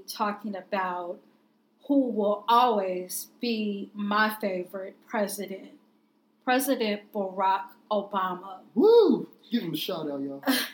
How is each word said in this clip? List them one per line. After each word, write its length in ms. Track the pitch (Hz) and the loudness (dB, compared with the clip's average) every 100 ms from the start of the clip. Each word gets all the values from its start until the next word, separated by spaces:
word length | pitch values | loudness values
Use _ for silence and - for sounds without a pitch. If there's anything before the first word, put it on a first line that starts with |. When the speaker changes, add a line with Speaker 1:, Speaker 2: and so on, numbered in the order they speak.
| - | -12
Speaker 1:
talking 480 | - 208 208 220 190 | -4 -4 -4 -8 -10
about 600 | - 202 185 180 175 202 - _ _ _ _ _ - | -6 -4 -2 -4 -8 -10 -16 _ _ _ _ _ 0
who 220 | 277 247 | 2 2
will 340 | 208 208 208 - | 2 0 0 2
always 800 | 240 247 208 190 180 180 - - _ | 4 6 4 0 -4 -6 -10 -10 _
be 500 | 240 220 214 202 196 208 | -4 -2 -2 -6 -8 -8
my 400 | 202 208 214 214 | -2 2 0 0
favorite 560 | 208 185 180 196 196 - - | -4 -4 -6 -10 -12 -16 -8
president, 640 | 233 196 196 185 190 - - _ _ _ _ _ _ | -4 -4 -4 -10 -12 -14 -20 _ _ _ _ _ _
President 680 | - 254 277 254 220 208 - | 0 0 2 0 -2 -4 -6
Barack 560 | 214 190 185 190 196 - - - | -6 -4 -2 0 0 -4 -16 -4
Obama. 720 | 208 196 196 185 180 - - - 220 | -2 -2 -2 -2 -4 -10 -16 -4 4
Speaker 2:
Woo! 540 | 415 466 370 214 - - - | 8 8 8 4 0 -14 -6
Give 140 | 233 | -4
him 100 | 170 | -4
a 40 | 156 | -6
shout 340 | - 175 151 | -6 -6 -6
out, 100 | 139 | -6
y'all. 220 | 139 139 269 | -6 -6 -2
Speaker 1:
<laughs> 60 | 254 - | -2 -2